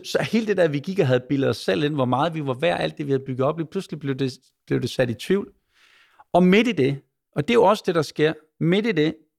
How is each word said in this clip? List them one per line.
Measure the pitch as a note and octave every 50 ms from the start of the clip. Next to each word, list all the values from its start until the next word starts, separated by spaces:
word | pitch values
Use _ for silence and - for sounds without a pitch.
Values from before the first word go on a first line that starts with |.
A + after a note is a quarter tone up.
| -
så | - - - D3+ C3+
hele | - A3+ A3 G#3
det | G3+ F#3
der, | F3 D#3+
vi | C#3+ D3
gik | C#3 F#3+ F#3+ G3
og | E3+ B2+
havde | B2+ B2+ B2 -
bildet | D3 C3+ C3 B2+
os | A#2 -
selv | - - F#3+ F#3 D3
ind, | D3 D#3
hvor | C#3+ B2+
meget | B2 B2+ B2+ D3+ F3 D#3+
vi | D#3+ D3
var | C3+ B2+
værd, | B2 D#3+ F3 E3+ E3+
alt | E3 D#3 D#3 -
det, | D3+
vi | C#3
havde | C3+ C3 C3+
bygget | C3+ C3 B2 C3 C#3+
op, | D#3 E3
lige | D#3+ -
pludselig | - F#3+ F3+ - F3+ D3
blev | - C#3 C3+
det, | C3 C#3 C3 B2 - _ _ _ _ _ -
blev | C#3 C3
det | B2+ A#2+
sat | - - B2+ A#2+
i | A2+
tvivl. | - - - F#3 G3+ G3+ - - _ _ _ _ _ _ _ _ _ _ _ _ _ - _ -
Og | F3 F3+
midt | F3+ F#3 G#3+ A#3+ B3
i |
det, | G#3+ D#3 B2+ C#3 C#3 C#3+ - _ _ _ _ _ -
og | - D3 -
det | -
er |
jo | - E3+
også | F#3 A3 G3+ -
det, | - F3
der | E3+
sker, | C#3+ - - - D3+ D#3 D#3+ - _ _ _ -
midt | D3+ D#3+ F3+ G#3 G#3+
i | A#3+
det, | G3+ D3+ D3+ D#3+ D#3+ - _ _ _